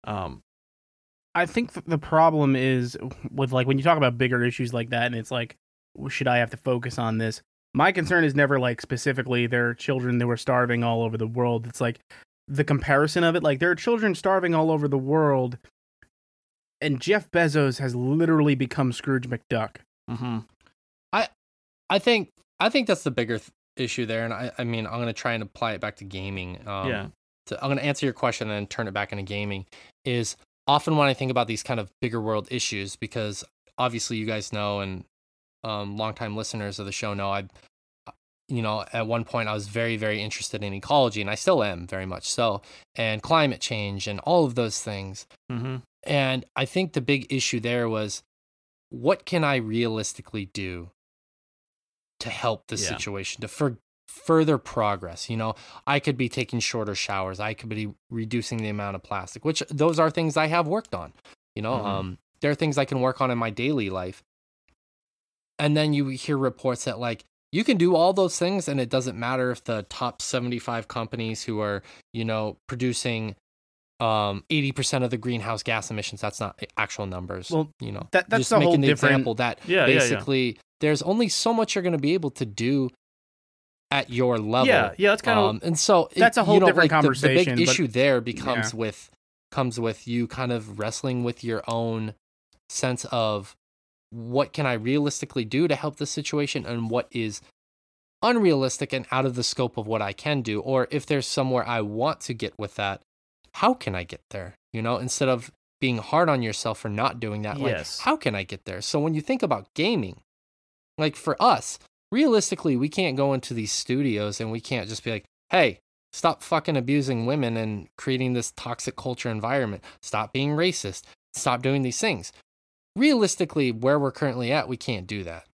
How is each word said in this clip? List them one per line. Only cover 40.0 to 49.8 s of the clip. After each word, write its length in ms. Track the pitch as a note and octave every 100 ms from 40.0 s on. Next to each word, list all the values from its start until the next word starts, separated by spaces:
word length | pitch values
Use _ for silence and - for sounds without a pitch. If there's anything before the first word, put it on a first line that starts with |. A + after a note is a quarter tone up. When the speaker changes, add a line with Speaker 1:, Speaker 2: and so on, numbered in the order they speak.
| G#2+ G#2+
Speaker 3:
interested 400 | G#2+ - - G#2+
in 120 | G#2
ecology, 460 | G2 - D3 B2+ G#2+
and 80 | G2+
I 40 | G#2+
still 260 | - E3+
am 240 | G#2 F2 F2
very 180 | F#2+ F#2
much 220 | F#2 -
so, 320 | - A#2 G2+ - - _
and 280 | - A2+ G#2+
climate 380 | - D#3+ D3 -
change 460 | - A2+ G2+ G2 G#2+
and 140 | G2+
all 240 | - F3
of 100 | D3
those 260 | A#2+ A2+ -
things. 440 | - G2+ G2 F#2+ - _ _
Speaker 1:
Mm-hmm. 260 | A#2+ B2+ C3 - _ -
Speaker 3:
And 380 | D3 C3+ C3 -
I 120 | - C3+
think 260 | F#3 F#3
the 80 | D3+
big 260 | A#2+ C#3+ B2
issue 280 | C3+ - A#2+
there 280 | A#2 A#2+ A#2
was, 340 | A2 G#2+ - _ _ _ _ _ _ _
what 340 | B2+ B2 F#3
can 180 | - F3
I 120 | D3+ C3+
realistically 920 | A2 A2+